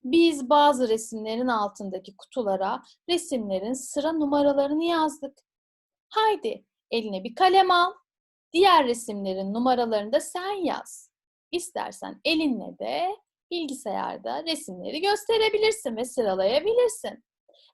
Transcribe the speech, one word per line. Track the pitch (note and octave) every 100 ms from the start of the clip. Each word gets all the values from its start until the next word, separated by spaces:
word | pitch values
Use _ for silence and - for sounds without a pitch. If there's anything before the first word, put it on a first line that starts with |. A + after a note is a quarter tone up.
Biz | B3+ E4 E4+ C#4+ B3
bazı | D4 D4 C4 B3
resimlerin | A3 - A3+ A3 A3+ B3+
altındaki | A3+ G3+ - G3+ F#3+ F#3+ -
kutulara | - C4 G#3 F#3+ F#3+ B3 _ _ -
resimlerin | F4 - B3+ G3+ F#3+ G#3
sıra | C4 - D4 D4
numaralarını | E4 C#4+ D4 C#4+ C#4 C#4 D4+
yazdık. | E4+ E4 D#4 C#4+ C#4 _ _ _ _ _ _ _ _
Haydi | - A4 G4 A3+ - _ _ _
eline | A#3 G#3+ F#3+
bir | G#3+
kalem | A#3 F#4 F#4+ F#4
al. | F4+ F4+ - _ _ _ _ _
Diğer | E4 G4 E4+ B3+
resimlerin | A#3 - G#3 G3 F#3+ G3
numaralarını | G#3+ B3+ B3 A#3 G#3+ G#3
da | C#4
sen | - F4+ F#4+
yaz. | G4+ D#4+ - - - - _ _ _ _
İstersen | B3 - - - - F#3+ -
elinle | D4+ D#4+ D#4 A3 F3+ F3+
de | G#3+ C#4 F4+ G#4+ _ _ _
bilgisayarda | F4 D4+ C4+ A3 G3 - E2+ - C4
resimleri | D#4+ D#4+ - F3+ F#3+ C#4+
gösterebilirsin | G4 G#4 - A4+ A4 A4 G#4+ G#4+ B3+ A3
ve |
sıralayabilirsin. | B3 - G#3+ F#3+ F#3+ C4+ F#4 A#4 A#4+ - D#4+ - _ _ _ _ _